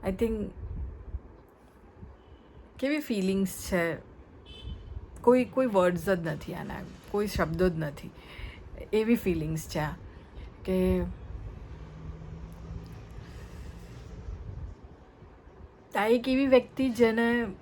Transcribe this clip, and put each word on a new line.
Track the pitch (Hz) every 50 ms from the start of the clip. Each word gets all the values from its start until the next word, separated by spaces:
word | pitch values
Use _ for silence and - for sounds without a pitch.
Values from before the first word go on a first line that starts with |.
| -
I | 190 190
think | 185 233 226 226 214 202 - - - - - - - - - - - - - - - - - - - - - - - - - - - - - - - - - - - - - - - - - - - - - - -
કેવી | - 269 294 302
ફિલિંગ્સ | 294 - 240 202 185 185 190 196 196 185 - - - - -
છે, | 180 170 165 156 - - - - - - - - - - - - - - - - - - - - - - - - -
કોઈ, | - 240 247 254 247
કોઈ | - - 262 262
વર્ડ્સ | 247 202 190 180 180 180 170 160
જ | 196
નથી | 190 180 165 160 - - - - 180
આના, | 160 147 135 143 131 - - - - - -
કોઈ | - 202 208
શબ્દો | 208 - - 175 156 160 165 185 185
જ | 165 160
નથી, | 160 147 139 - - - - - - - - - - - - - - - - - - - -
એવી | 214 220 220 240
ફિલિંગ્સ | 226 - 190 175 160 156 156 160 160 151 -
છે | - 170
આ. | 151 151 160 - - - - - - - - - - - - - -
કે | - 185 185 185 185 185 180 180 180 - - - - - - - - - - - - - - - - - - - - - - - - - - - - - - - - - - - - - - - - - - - - - - - - - - - - - - - - - - - - - - - - - - - - - - - - - - - - - - - - - - - - - - - - - - - - - - - - -
આ | 208 202
એક | 220 233 247 240 269
એવી | 262 262 277
વ્યક્તિ | 269 254 247 247 - - - 262 269
જેને | 233 214 240 226 220 226 233 233 240 240 233 208 185 -